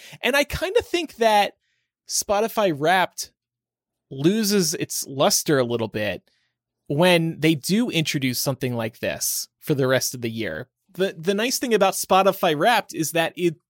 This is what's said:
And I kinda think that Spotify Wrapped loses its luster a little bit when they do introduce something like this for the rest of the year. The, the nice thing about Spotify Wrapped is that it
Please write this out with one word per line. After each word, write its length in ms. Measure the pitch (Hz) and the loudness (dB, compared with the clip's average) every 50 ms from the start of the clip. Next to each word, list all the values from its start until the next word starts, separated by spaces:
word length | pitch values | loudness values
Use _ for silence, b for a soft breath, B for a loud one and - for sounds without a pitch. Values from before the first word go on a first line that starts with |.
| B B B B | B B B B
And 120 | - 233 254 | -2 0 0
I 100 | 285 285 | 0 0
kinda 360 | - - - 311 370 415 480 | -2 -4 -4 -4 0 0 0
think 340 | - - - 349 320 - - | 0 0 -2 -4 -4 -6 -4
that 380 | - 226 220 214 208 196 - - _ _ _ _ _ _ _ _ _ _ - | 0 2 4 4 4 2 2 -4 _ _ _ _ _ _ _ _ _ _ -8
Spotify 640 | - - - - 202 202 220 220 - 226 214 185 156 | -6 -6 -2 0 0 0 0 0 0 0 0 0 0
Wrapped 580 | 135 147 160 185 185 175 - _ - - - _ _ _ _ _ _ _ _ _ _ _ _ _ _ _ _ | 0 2 2 4 2 2 0 _ -10 -14 -14 _ _ _ _ _ _ _ _ _ _ _ _ _ _ _ _
loses 640 | 139 135 143 175 208 226 220 196 208 202 175 156 165 | -6 0 2 2 2 2 2 2 2 2 2 0 -2
its 320 | - - - - - - | -4 -6 -6 -6 -8 -8
luster 520 | - 143 135 151 202 151 - - - 156 135 | -6 -2 0 2 2 2 0 2 2 2 2
a 60 | 123 | 2
little 240 | 117 120 117 113 104 | 0 -2 -2 -4 -4
bit 340 | - 110 107 101 90 - - _ _ _ _ _ _ _ _ _ _ _ _ | -4 -4 -4 -4 -4 -6 -10 _ _ _ _ _ _ _ _ _ _ _ _
when 520 | - 143 143 175 185 175 170 165 165 165 - | -4 0 4 4 6 4 4 2 -2 -2 0
they 140 | 147 160 165 | 2 2 2
do 360 | 131 - - 185 220 247 202 | 2 0 0 0 2 0 0
introduce 480 | - 165 156 - - 147 135 131 123 - | 0 -2 -2 0 -2 -2 -2 -2 -2 -2
something 360 | - 147 131 - - 127 123 | -2 -4 -2 -2 -4 -4 -2
like 240 | 117 110 110 - - | -4 -4 -6 -6 -4
this 480 | - 92 71 - - - - - - - _ _ | -4 -4 -4 -4 -4 -4 -4 -6 -8 -10 _ _
for 160 | - - 151 | -4 -2 0
the 120 | 135 139 | 2 2
rest 280 | 127 131 123 - - - | 2 2 2 0 -2 -6
of 60 | 123 | -6
the 100 | 120 117 | -6 -6
year. 380 | 110 113 107 92 78 78 - - _ _ _ _ | -4 -4 -6 -6 -6 -8 -10 -14 _ _ _ _
The, 220 | - 170 190 190 - 165 | -4 -2 -2 -2 -4 -4
the 160 | 156 190 202 | -4 -2 -2
nice 240 | 202 220 262 254 - | 0 -2 -2 -2 -4
thing 160 | 294 247 220 | 0 0 2
about 200 | 202 196 190 175 | 2 2 2 0
Spotify 640 | - - - 196 185 190 196 185 - - 175 151 143 | -2 0 2 2 4 4 2 2 2 0 0 2 2
Wrapped 360 | 170 226 226 208 - - - | 2 2 2 2 0 -2 -6
is 180 | - 160 - | -6 -4 -2
that 200 | - 165 165 - - | 0 0 -2 -2 -2
it 200 | - 180 170 156 - _ _ | -2 -2 -2 -2 -4 _ _